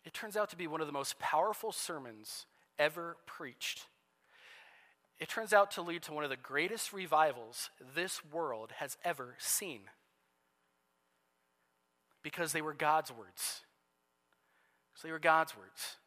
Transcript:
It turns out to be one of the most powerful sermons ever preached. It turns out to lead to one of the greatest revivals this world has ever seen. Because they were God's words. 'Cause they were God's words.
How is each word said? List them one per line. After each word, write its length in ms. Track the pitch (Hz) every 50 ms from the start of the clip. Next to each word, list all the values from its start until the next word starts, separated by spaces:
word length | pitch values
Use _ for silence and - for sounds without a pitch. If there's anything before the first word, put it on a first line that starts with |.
It 120 | _ 165 -
turns 220 | - 233 214 196
out 120 | 214 214 202
to 60 | 180
be 100 | 170 180
one 140 | 156 151 160
of 60 | 160
the 60 | 147
most 260 | 143 139 139 - - -
powerful 540 | - - 156 151 175 214 214 - - 220
sermons 720 | - - - - 170 147 131 120 110 107 107 - - - - _ _ _ _ _ _ -
ever 400 | 147 156 156 170 170 170 170 - _
preached. 600 | - - - 156 127 120 _ - - - - - - _ _ _ _ _ _ _ _ - - - - - - - - - - - - _ _ _ _ _ -
It 100 | 160 -
turns 240 | - 226 226 196
out 180 | 214 202 202 202
to 100 | - 196
lead 200 | 170 170 170 170 -
to 80 | -
one 120 | 151 151 147
of 60 | 139
the 60 | 135
greatest 560 | 127 127 - 135 143 160 185 226 220 - -
revivals 760 | 202 196 185 165 156 151 156 151 127 120 117 110 117 - - - _ _
this 440 | 131 127 135 160 180 190 - - -
world 480 | 151 147 165 165 143 117 110 110 113 - -
has 180 | 151 131 - - -
ever 320 | 175 170 135 127 123 123 -
seen. 520 | - - - - 214 180 135 104 98 95 - _ _ _ _ _ _ _ _ _ _ _ _ _ _ _ _ _ _ _ _ _ _ _ _ _ _ _ _ _ _ _ _ _ _ _ _ _ _ _ _ _ _ _ _ _
Because 300 | - 156 - 180 170 156
they 100 | 147 160
were 120 | 151 156 147
God's 380 | 139 160 151 156 160 156 -
words. 500 | 127 117 104 92 - - - - - - - _ _ _ _ _ _ _ _ _ _ _ _ _ _ _ _ _ _ _ _ _ _ _ _ _ _
'Cause 80 | -
they 100 | - 160
were 60 | 160 160
God's 360 | 156 165 160 160 160 - -
words. 420 | 107 92 95 - - - - - - _